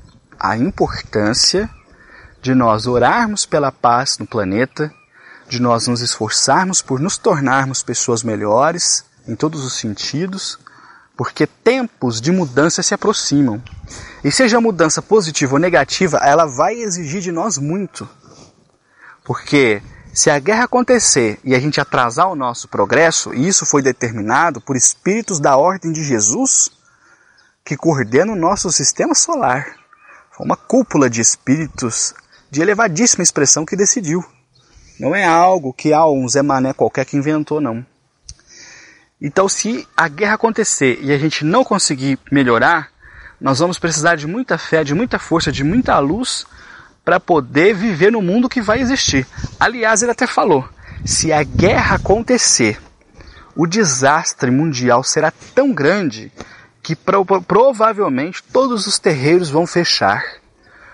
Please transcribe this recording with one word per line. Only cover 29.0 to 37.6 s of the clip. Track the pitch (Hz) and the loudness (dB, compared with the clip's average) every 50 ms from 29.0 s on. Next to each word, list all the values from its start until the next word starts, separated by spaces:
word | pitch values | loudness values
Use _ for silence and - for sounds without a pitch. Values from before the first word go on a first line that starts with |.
| - 339 302 | -2 0 0
solar. | - - - 330 269 226 127 127 139 139 - - - _ _ _ _ _ - - - _ _ | 0 0 0 -2 0 0 0 0 -2 -4 -10 -16 -20 _ _ _ _ _ -20 -20 -20 _ _
Foi | - - - | -16 -10 -4
uma | - - | -4 -4
cúpula | - _ - - 262 240 - - 156 135 123 | -4 _ 0 2 2 2 2 2 2 2 2
de | 113 117 | 2 0
espíritos | 110 - - - _ 127 135 160 160 139 - - 131 113 - - - - - - _ _ _ _ _ _ | 0 0 -2 -2 _ -2 0 0 -2 -6 -8 -6 -6 -6 -4 -4 -6 -6 -8 -12 _ _ _ _ _ _
de | 139 143 | -4 0
elevadíssima | 165 208 208 208 233 202 156 175 247 214 185 - 175 | 0 0 2 2 0 0 0 0 2 2 2 2 0
expressão | - - - 139 127 - 202 165 | -2 0 2 2 2 2 0 -2
que | - 202 | -4 -2
decidiu. | 180 202 - - 254 185 147 165 185 165 - _ _ _ _ _ _ _ _ _ - _ - - - | 0 0 0 0 -2 -2 -2 -4 -4 -4 -8 _ _ _ _ _ _ _ _ _ -20 _ -20 -14 -6
Não | 120 135 175 | -4 -2 -2
é | 202 190 | 0 2
algo | 170 165 165 175 185 190 175 135 127 | 2 4 4 4 4 4 2 -2 -6
que, | - - - 151 151 | -8 -4 0 2 4
ah, | 151 160 | 4 4
um | 156 143 135 127 117 | 4 4 2 0 0
Zé | 110 139 | 0 0
Mané | 143 143 135 131 131 131 131 | 2 2 2 2 0 -2 0
qualquer | - 120 110 - 143 131 | 0 0 0 0 -2 -4
que | - - | -2 -2
inventou, | 143 135 151 156 151 151 - 151 | -2 -2 0 -2 -2 -2 -4 -4
não. | 156 | -4